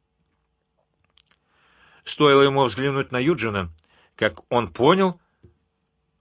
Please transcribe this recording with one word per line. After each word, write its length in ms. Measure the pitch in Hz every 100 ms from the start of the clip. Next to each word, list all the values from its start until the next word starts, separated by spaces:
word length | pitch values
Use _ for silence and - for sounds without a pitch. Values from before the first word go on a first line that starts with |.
| _ _ _ _ _ _ _ _ _ _ _ _ _ _ _ _ _ _ _ _
Стоило 380 | - - 147 139
ему 220 | 139 139
взглянуть 480 | 131 117 139 139 131
на 80 | 127
Юджина, 520 | 139 170 110 101 90 - _ _ _ -
как 260 | 107 - -
он 200 | 120 104
понял, 480 | - 135 190 190 175 _ _ _ _ _ _ _ _ _ _